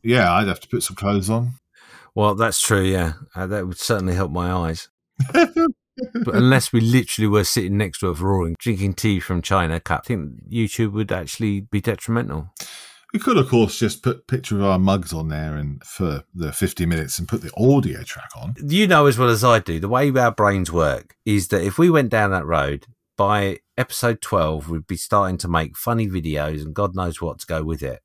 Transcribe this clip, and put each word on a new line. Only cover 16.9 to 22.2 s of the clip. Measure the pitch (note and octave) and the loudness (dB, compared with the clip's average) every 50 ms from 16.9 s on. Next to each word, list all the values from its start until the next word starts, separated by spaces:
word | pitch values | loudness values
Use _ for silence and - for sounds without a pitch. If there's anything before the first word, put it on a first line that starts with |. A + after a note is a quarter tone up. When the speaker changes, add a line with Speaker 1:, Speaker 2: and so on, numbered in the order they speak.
| E2+ D#2+ D2+ C2+ - - | 0 -2 -4 -6 -6 -8
Speaker 1:
and | F2 | -6
put | - - - | -6 -6 -6
the | - D#2 - | -6 -10 -4
audio | - A2 B2+ C#3 C#3 - - - - B2 | 2 4 6 6 4 2 0 -4 -8 -10
track | - - - - - - | -12 -14 -16 -16 -18 -16
on. | A#2 A#2+ E3 B2 - D3 | -12 -10 -10 -10 -8 -4
Speaker 2:
You | C#3+ D#3 F#3+ G#3+ | 0 2 4 4
know | F#3 F#3 D3+ D3 | 6 6 6 6
as | C#3+ A#2+ | 6 4
well | A2+ B2+ | 4 4
as | A#2+ A#2 G#2+ A#2 | 4 4 4 6
I | B2 A#2 A2 | 4 4 4
do, | F#2+ - E2 D#2+ | 2 0 -4 -4
the | E2+ G2 | -2 -2
way | A#2+ B2+ C#3+ C#3+ C3 | 0 2 2 2 2
our | C3 B2 A#2 | 2 2 2
brains | G#2 - G#2+ G2+ G2 F#2+ F#2 D#2+ | 2 2 2 2 2 2 -2 0
work | E2 E2+ D#2+ D2 C2 - - _ _ _ _ | 0 0 2 2 0 -2 -6 _ _ _ _
is | A2 G#2+ G2+ F2+ - | 0 0 0 0 0
that | G#2 F#2+ E2+ | 0 0 0
if | G2 F#2 | 0 2
we | - E3+ F3+ | 4 4 6
went | E3 D3+ C3+ A2 | 6 4 2 2
down | A#2 A2 | 2 2